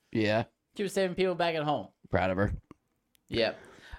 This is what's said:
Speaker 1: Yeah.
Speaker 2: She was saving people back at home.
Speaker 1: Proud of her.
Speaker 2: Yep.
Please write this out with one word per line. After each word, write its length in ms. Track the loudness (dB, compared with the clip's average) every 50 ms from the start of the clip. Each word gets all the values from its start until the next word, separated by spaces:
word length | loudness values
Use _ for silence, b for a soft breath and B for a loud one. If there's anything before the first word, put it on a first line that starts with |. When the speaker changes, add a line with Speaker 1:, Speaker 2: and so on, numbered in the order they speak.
| _ -4
Speaker 1:
Yeah. 320 | -2 0 2 2 2 0 0 -4 _ _ _ _ -8
Speaker 2:
She 60 | -6
was 120 | -4 -2 0
saving 200 | 0 0 0 0
people 200 | 0 0 0 0
back 200 | 0 0 0 0
at 60 | 0
home. 260 | 0 0 -2 -2 -4 -8 _ _ -8 -2
Speaker 1:
Proud 200 | 0 2 2 2
of 80 | 2 2
her. 160 | 2 0 0 -4 -8 -14 -20 _ _ _ _ _ _ _ _ _ _ -4
Speaker 2:
Yep. 300 | -2 0 0 0 -2 -6 B B B B B B B